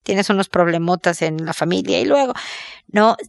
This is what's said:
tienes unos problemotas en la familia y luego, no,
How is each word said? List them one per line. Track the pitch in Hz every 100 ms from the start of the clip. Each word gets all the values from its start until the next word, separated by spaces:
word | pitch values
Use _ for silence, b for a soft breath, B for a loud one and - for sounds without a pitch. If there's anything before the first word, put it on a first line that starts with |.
tienes | - 196 202
unos | 196 190
problemotas | 175 170 165 170 180 180 170
en | 160 156 160
la |
familia | - 165 185 - 180
y | -
luego, | 277 262 B B B B B _
no, | 208 220 -